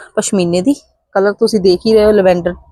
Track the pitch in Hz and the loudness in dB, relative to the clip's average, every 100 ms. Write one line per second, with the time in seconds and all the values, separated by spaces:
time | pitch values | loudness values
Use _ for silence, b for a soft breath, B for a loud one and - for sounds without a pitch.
0 | - - - 196 170 175 262 285 _ _ | -10 -6 -4 -2 -2 -2 -2 -4 _ _
1 | _ 196 202 202 226 214 185 180 220 220 | _ -2 -2 -2 -2 0 0 0 2 2
2 | 214 208 185 175 175 180 _ | 4 2 2 0 -4 -10 _